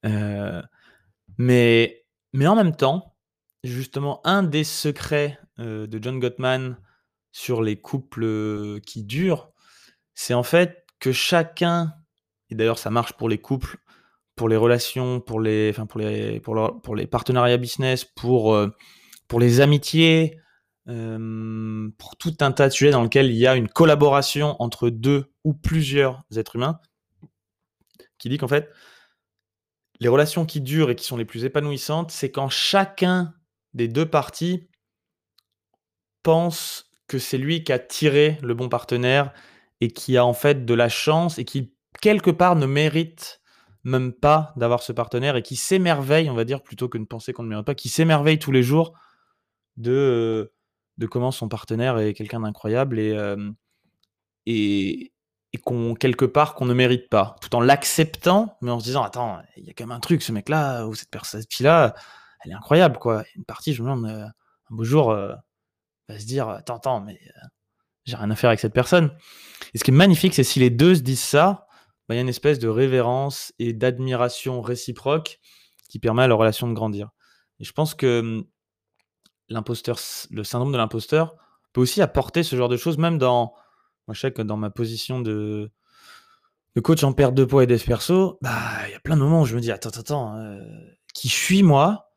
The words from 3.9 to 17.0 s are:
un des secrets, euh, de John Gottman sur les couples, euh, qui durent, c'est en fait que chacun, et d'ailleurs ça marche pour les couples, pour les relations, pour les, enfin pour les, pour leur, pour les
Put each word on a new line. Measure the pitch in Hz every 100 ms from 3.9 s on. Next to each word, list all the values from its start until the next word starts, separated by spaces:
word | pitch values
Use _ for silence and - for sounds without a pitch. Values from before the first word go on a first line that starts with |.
| 139 143 -
un | - 196
des | 185 147
secrets, | 151 - 151 139 - 151 143 135 _ -
euh, | 117 107 107
de | 110
John | 113 131
Gottman | 123 123 131 131 131 123 _ _ _ _ _
sur | - - 120
les | 110 104
couples, | - 139 131 -
euh, | 113 107 107 104 104 104 -
qui | -
durent, | 101 127 185 156 - _ _ _ _ _ _
c'est | - -
en | 123
fait | 120 170 175 - _ _
que | 131
chacun, | 127 - 175 165 - 175 170 165 156 _ _ _ _ _
et |
d'ailleurs | 113 113 113
ça | -
marche | 113 117
pour | - 113
les | 107
couples, | - 135 - - _ _ _ _ _ -
pour | 113
les | 110
relations, | 117 120 - 127 127 123
pour | - 110
les, | 110 107 107
enfin | 104 107
pour | 110
les, | 107 107 107 110
pour | 107
leur, | 110 110 -
pour | -
les | 107